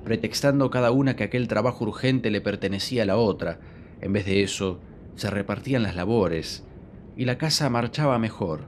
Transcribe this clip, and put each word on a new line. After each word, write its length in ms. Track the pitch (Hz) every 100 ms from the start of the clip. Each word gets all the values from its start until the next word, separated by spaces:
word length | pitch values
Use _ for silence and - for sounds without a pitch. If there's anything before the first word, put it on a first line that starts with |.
pretextando 640 | 104 110 104 - 143 139 131
cada 200 | 127 120
una 260 | 131 135 120
que 80 |
aquel 240 | 104 123 117
trabajo 360 | 107 120 -
urgente 460 | 107 - 131 131 113
le 100 | 104
pertenecía 640 | 101 98 98 98 - 123
a 20 | 101
la 100 | 101
otra, 420 | 110 90 87 82 - - - -
en 120 | 95
vez 140 | 98 95
de 160 | 98
eso, 380 | 95 - 95 90 - - -
se 160 | - 104
repartían 520 | 98 98 101 131 131
las 140 | 101 87
labores, 680 | 92 117 90 82 78 - - - - - - -
y 80 |
la 140 | 123 127
casa 320 | 160 - 143
marchaba 480 | 120 120 143 147 120
mejor. 480 | 113 - 92 78